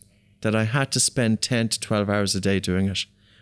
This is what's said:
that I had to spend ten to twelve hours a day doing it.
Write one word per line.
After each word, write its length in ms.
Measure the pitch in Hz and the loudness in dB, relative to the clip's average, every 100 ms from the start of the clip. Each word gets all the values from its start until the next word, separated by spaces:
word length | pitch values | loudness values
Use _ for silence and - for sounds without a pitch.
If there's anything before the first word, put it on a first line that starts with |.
| - _ _ _ | -16 _ _ _
that 140 | 110 110 | -2 0
I 100 | 110 | 0
had 260 | 139 139 | 0 0
to 80 | 135 | 0
spend 420 | - - 117 110 | 0 2 2 2
ten 280 | - 120 113 | 0 -2 -2
to 100 | - | -4
twelve 300 | - 107 101 | -2 -2 0
hours 260 | 104 98 95 | 0 0 0
a 60 | |
day 180 | 98 98 | 0 0
doing 280 | 90 92 95 | 0 0 0
it. 180 | 92 - _ - - | -2 -8 _ -20 -20